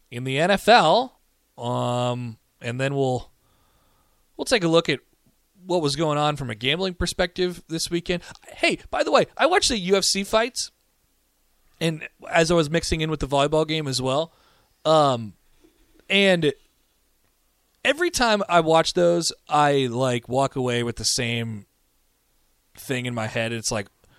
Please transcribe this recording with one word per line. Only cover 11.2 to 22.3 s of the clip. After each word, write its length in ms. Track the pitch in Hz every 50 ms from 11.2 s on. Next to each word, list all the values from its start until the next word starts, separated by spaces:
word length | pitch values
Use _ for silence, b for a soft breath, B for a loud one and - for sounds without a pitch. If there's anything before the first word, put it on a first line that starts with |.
| _ _ _ _ _ _ _ _ _ _ _ -
and 280 | 160 165 160 156 - - _ _ - -
as 220 | - 170 165 160
I 40 | 175
was 140 | 170 156 143
mixing 300 | 165 170 - - 180 160
in 100 | 156 160
with 120 | 156 151
the 60 | 151 131
volleyball 380 | 143 139 143 147 156 156 160
game 220 | 156 156 160 151 139
as 140 | 127 123
well, 320 | 127 131 135 147 165 165 b b b b b b b b b _ -
um, 500 | 156 160 156 147 139 127 117 113 104 - _ _ _ _ _ _ _ _ _ _ _ _ _ _ -
and 440 | 196 202 196 190 185 170 156 143 - _ _ _ _ _ _ _ _ _ _ _ _ _ _ _ _ _ _ _ _ _ _ _ _ _ -
every 260 | 247 285 320 349 349
time 340 | - - 247 226 214 202 196 -
I 140 | 175 170
watch 320 | 165 160 160 165 165 - -
those, 400 | 180 175 170 170 170 165 - - _ _ -
I, 380 | 151 147 147 147 143 139 131 123
like, 420 | 117 123 135 131 123 120 - -
walk 260 | 123 135 139 131 -
away 280 | 135 127 123 120 120 120
with 120 | 120 -
the 80 | - 107
same 640 | - - - 123 117 120 117 117 113 107 101 98 _ _ _ _ _ _ _ _ _ _ _ _ _